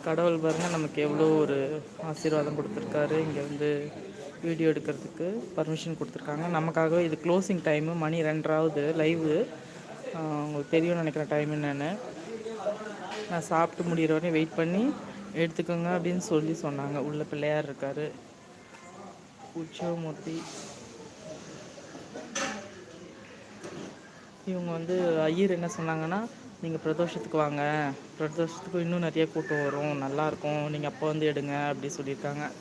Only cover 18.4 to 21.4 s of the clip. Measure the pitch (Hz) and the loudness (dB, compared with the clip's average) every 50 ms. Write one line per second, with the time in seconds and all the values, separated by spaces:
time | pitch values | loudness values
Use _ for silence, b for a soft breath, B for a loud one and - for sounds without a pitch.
18.4 | - - - - - - - - - - - - 202 190 - - - - - - | -20 -20 -20 -20 -20 -20 -20 -18 -18 -16 -16 -14 -14 -16 -16 -18 -20 -20 -20 -20
19.4 | 196 - - 170 165 156 - - 180 175 170 170 165 160 151 151 - 165 160 165 | -18 -12 -8 -8 -8 -8 -8 -4 -2 -2 -2 -2 -2 -6 -6 -6 -8 -6 -6 -6
20.4 | 165 - - - - - - - - - - - - - - - 320 320 311 - | -6 -8 -10 -12 -12 -12 -14 -14 -16 -16 -16 -16 -16 -16 -16 -16 -14 -14 -12 -12